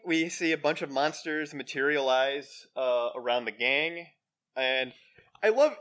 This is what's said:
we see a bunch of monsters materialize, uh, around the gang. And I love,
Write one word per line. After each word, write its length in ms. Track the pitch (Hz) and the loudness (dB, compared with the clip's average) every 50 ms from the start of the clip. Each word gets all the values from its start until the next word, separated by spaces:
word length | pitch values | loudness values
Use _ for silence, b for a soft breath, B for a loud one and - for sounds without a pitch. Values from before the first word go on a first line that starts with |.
| - | -2
we 240 | 180 165 160 160 170 | 0 2 2 2 0
see 240 | - - 175 160 160 | -2 -2 0 0 0
a 60 | 151 | 2
bunch 240 | 143 147 160 156 175 | 2 0 0 0 -4
of 80 | 143 | -4
monsters 640 | 139 135 143 156 151 - - 165 151 156 151 147 151 | 0 0 0 0 0 -4 -6 -4 -4 -4 -4 -6 -8
materialize, 1120 | 139 127 - - 143 135 147 147 143 135 131 127 131 131 135 139 143 135 - - - - _ _ | -10 -10 -8 -4 -2 0 2 2 2 2 4 4 4 4 2 0 -4 -8 -12 -18 -20 -20 _ _
uh, 320 | 131 131 127 123 123 120 120 - | -2 0 0 2 2 0 -2 -4
around 280 | 127 120 120 120 123 120 | -4 -2 0 0 0 0
the 60 | 113 104 | -4 -4
gang. 540 | 110 117 127 135 143 156 165 170 170 170 160 _ _ _ _ _ _ _ _ _ | -2 0 2 2 2 0 -2 -6 -8 -14 -18 _ _ _ _ _ _ _ _ _
And 360 | 127 131 131 131 131 131 127 - b b b b b b b b - - | -2 -2 0 0 0 -2 -4 -8 b b b b b b b b -2 0
I 60 | 220 | 2
love, 280 | 220 262 294 302 294 - | 4 4 4 2 2 -2